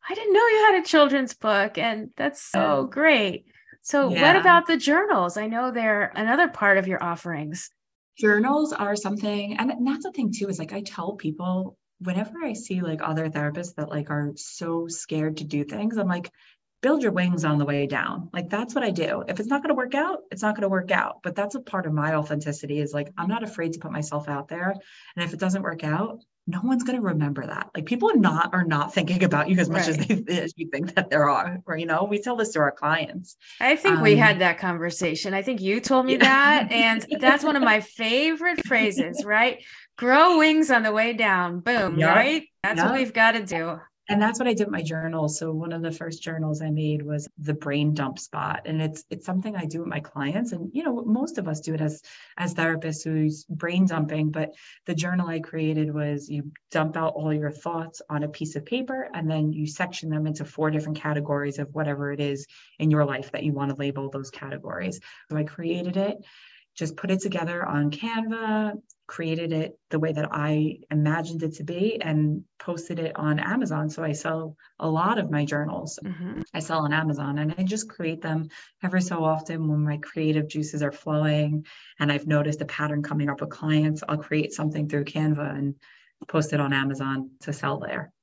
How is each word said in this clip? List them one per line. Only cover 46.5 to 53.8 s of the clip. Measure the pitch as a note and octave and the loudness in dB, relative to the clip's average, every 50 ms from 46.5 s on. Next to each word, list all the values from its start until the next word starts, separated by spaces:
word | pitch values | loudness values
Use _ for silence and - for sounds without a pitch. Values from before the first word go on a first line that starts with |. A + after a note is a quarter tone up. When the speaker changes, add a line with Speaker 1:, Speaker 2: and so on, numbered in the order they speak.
| D3+ D3+ | -2 -2
Speaker 2:
I | D#3+ D#3 | -2 -2
made | D3+ D3+ D#3 D3+ D3+ D3+ D3 | -2 0 0 0 0 -2 -2
was | D3 D3+ D3 D3 - _ - | -4 -6 -6 -6 -8 _ -12
the | D3 D3 D3+ | -4 -4 -4
brain | D3+ - D3 C#3 D3 D3 D3+ D3+ | -4 -2 -2 0 2 2 2 2
dump | D3 C#3 C3+ - - | 0 -2 -4 -4 -8
spot. | - - - - - G2 - - - | -14 -10 -8 -6 -4 -4 -4 -6 -6
And | - D#3 D#3+ D#3+ | -4 -4 -2 -2
it's, | D#3 D#3 - - _ | -2 -4 -8 -12 _
it's | - E3+ - | -12 -12 -6
something | - F3+ F#3+ F#3+ G#3+ G#3 | -4 -4 -2 -2 -4 -6
I | F#3 E3+ | -6 -6
do | D#3 D#3 E3 | -6 -6 -6
with | E3+ E3+ | -6 -4
my | E3 D3+ | -6 -6
clients. | D3+ - _ C#3+ C#3 C#3 D#3+ G#3 A#3+ A#3+ G3 | -6 -8 _ -6 -4 -2 -2 -2 -2 -4 -4
And, | E3+ E3 G3 - | -6 -8 -6 -6
you | C4+ E4 | -4 -2
know, | D#4 A#3+ A#3 A#3 | -2 -2 -4 0
most | A3+ G#3+ B3 C4+ E4 - - | 0 0 0 0 -2 -4 -6
of | F#3+ | -4
us | E3 D#3 D#3 | -4 -4 -6
do | - - D#3+ | -4 -4 -4
it | D#3 | -2
as, | D#3 D3+ D3+ - _ - - - - - - | -2 -2 -4 -6 _ -20 -20 -20 -20 -18 -8
as | - F3+ F3+ F3 | -4 -4 -4 0
therapists | - E3 E3 E3 D#3+ D#3+ D#3+ D#3 D#3 - | 0 0 0 0 0 -2 -6 -6 -6 -4
who's | D#3+ D#3+ D#3 D#3 D3+ D#3 - - | -2 0 2 2 2 0 -2 -8
brain | _ E3+ D#3 - E3+ F3 F3+ | _ -8 -6 -4 -2 2 4